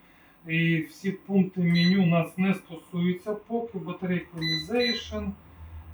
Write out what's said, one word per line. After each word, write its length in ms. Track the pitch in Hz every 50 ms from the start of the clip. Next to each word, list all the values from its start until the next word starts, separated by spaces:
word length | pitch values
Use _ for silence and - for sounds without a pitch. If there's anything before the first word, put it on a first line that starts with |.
| _ _ _ _ - _ _ _ - 165
І 300 | 160 160 165 165 170 160
всі 340 | 156 - - - - 190
пункти 500 | 185 - - - 196 196 185 185 - 185
меню 440 | 175 170 170 170 175 180 190 196 185
нас 320 | 165 170 170 165 165 - 185
не 160 | 190 196 185
стосуються 800 | - - - 165 160 - - - 175 175 180 180 185 - 214 214
поки. 440 | 208 - - 226 233 233 - - 180
Батарея 440 | 160 170 175 - 185 180 180 170
equalization, 1120 | - - - 165 165 160 165 160 156 170 220 247 240 240 220 - - - 214 214 208 196 196 - - - - - - - - - - -